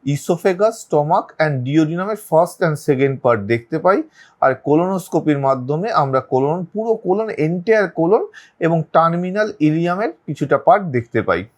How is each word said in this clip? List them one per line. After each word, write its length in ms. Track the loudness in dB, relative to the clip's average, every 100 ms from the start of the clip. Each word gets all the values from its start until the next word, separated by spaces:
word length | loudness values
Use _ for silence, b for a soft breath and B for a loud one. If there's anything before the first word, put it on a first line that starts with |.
| -4
esophagus, 640 | -6 -2 -2 0 2 0
stomach 560 | -2 -2 -2 2 0 -2 -2
and 280 | -2 0 0
duodenum-এর 500 | 0 0 -2 -6 -8 0
first 360 | 0 0 0 -2
and 80 | -2 -2
second 320 | 2 2 2
part 220 | 0 0 0
দেখতে 320 | -2 -2 -2
পাই, 240 | 2 0 -2 b b b
আর 140 | 0
কোলোনোস্কোপির 840 | 0 0 2 2 -4 -2 -2 0 0
মাধ্যমে 540 | 0 -2 -2 -4 -2
আমরা 280 | -2 0 -2
কোলন, 440 | 0 0 0 -2
পুরো 300 | -6 -6 -4
কোলন, 360 | -4 -2 -2 -2
এন্টায়ার 580 | -2 -2 -2 0 2 0
কোলন 380 | 0 0 2 0 B B B
এবং 220 | 0 0 2
টার্মিনাল 600 | 2 2 0 -4 -4 -4 0
ইলিয়ামের 520 | 0 2 -2 -2 -4
কিছুটা 460 | -6 -12 -6 0 2
পার্ট 260 | 4 2
দেখতে 380 | 2 -4 -2 -4
পাই। 220 | 0 -2 -4